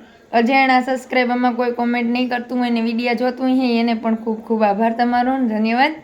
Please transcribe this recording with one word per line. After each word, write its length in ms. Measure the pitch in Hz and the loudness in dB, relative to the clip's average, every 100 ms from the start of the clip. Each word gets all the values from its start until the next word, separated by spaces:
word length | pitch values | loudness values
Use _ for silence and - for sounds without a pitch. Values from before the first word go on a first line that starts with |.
| - - _ | -20 -20 _
અજાણ્યા 480 | 233 233 269 262 254 | 0 2 4 4 2
સબસ્ક્રાઇબ 500 | 254 262 - 254 247 | 0 -4 -2 0 0
આમાં 220 | 247 247 | 0 0
કોઈ 180 | 240 247 | 0 -2
કોમેન્ટ 400 | 240 240 240 233 | -2 -2 -2 0
નહીં 180 | 247 254 | -2 -2
કરતું 300 | 247 240 254 | -4 -4 -2
હોય 100 | 247 | 0
ને 120 | 233 | 0
વીડિયો 320 | 226 226 240 | 0 -2 -2
જોતું 440 | 233 254 254 262 262 | 0 -2 0 0 2
હોય 100 | 254 | 2
એને 260 | 233 233 | 2 0
પણ 220 | 226 226 220 | 0 -2 -2
ખૂબ 260 | 226 220 | -2 -6
ખૂબ 220 | - 220 | -2 0
આભાર 280 | 208 196 226 | 2 2 0
તમારો 460 | 233 240 247 247 269 | 0 0 2 0 0
ને 100 | 240 | 0
ધન્યવાદ. 440 | 214 220 240 294 311 | 0 0 2 0 -2